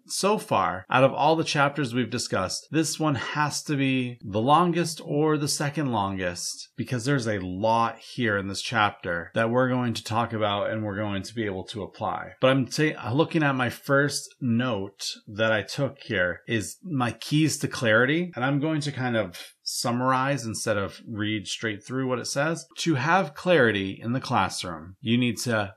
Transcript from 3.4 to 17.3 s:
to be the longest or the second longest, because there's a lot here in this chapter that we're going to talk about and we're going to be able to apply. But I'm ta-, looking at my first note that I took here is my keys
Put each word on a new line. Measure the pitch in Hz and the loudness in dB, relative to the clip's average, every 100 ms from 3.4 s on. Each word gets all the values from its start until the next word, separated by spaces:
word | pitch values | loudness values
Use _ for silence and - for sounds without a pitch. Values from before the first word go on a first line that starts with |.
| 147 - | -2 -2
to | - | -2
be | 143 135 131 123 123 | 0 2 0 -2 -6
the | 107 101 | -4 0
longest | 120 151 175 165 165 - | 4 4 4 2 -2 -4
or | - 147 156 151 | -4 0 2 2
the | 147 | 0
second | - 147 147 139 | -2 -2 -2 0
longest, | 113 98 95 90 87 - - - - | 0 0 0 -4 -4 -8 -10 -12 -10
because | - 127 | -6 -2
there's | 113 143 113 | 0 0 0
a | 104 | -2
lot | 90 92 110 113 113 - | -4 0 2 4 2 -2
here | - - 117 101 | -10 -2 2 2
in | 98 | 0
this | 95 | -6
chapter | - 113 104 - 95 87 85 | -2 4 4 2 -4 -4 -2
that | - 113 | 0 2
we're | 120 127 | 2 2
going | 127 120 | 2 0
to | 107 | -2
talk | - 110 113 | -2 -2 0
about | 113 107 101 98 | 0 0 0 -2
and | 110 | -2
we're | 107 98 | -4 -2
going | 104 98 | -2 -4
to | 95 | -6
be | 113 107 | -4 -4
able | 92 | -4
to | 90 110 | -8 -8
apply. | 90 - 101 82 85 - | -10 -6 -4 -4 -8 2
But | 127 | 4
I'm | 135 120 | 4 2
ta-, | - 151 147 120 | 0 0 0 -2
looking | 131 165 170 | 0 2 2
at | 143 131 | 2 2
my | 120 | -2
first | - - 139 143 143 - - | -4 2 4 4 0 -8 -6
note | 123 113 127 104 101 - - - - | 0 2 0 -2 -4 -8 -10 -10 -10
that | 104 110 | 0 2
I | 110 | 2
took | 101 - 135 - | 0 -4 -4 -4
here | - 101 90 87 - | -4 0 0 -2 -2
is | 113 92 - | -2 -2 -10
my | 185 139 120 | -6 -2 -2
keys | - - | -4 0